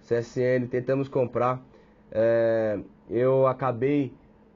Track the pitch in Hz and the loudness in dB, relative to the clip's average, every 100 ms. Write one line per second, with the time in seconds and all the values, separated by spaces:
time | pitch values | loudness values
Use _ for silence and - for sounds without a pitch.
0 | - 117 113 - 123 127 120 127 123 135 | -2 -4 -2 -2 0 0 0 -4 -2 -2
1 | 135 147 120 113 120 127 - - - - | -2 -2 -2 0 -2 -2 -10 -20 -20 -20
2 | - 107 113 117 113 113 110 101 - - | -8 0 2 2 2 0 0 -4 -8 -20
3 | - 107 127 131 131 127 131 117 135 147 | -6 0 2 4 2 2 -4 -2 0 0
4 | 131 - - _ - | -2 -8 -20 _ -18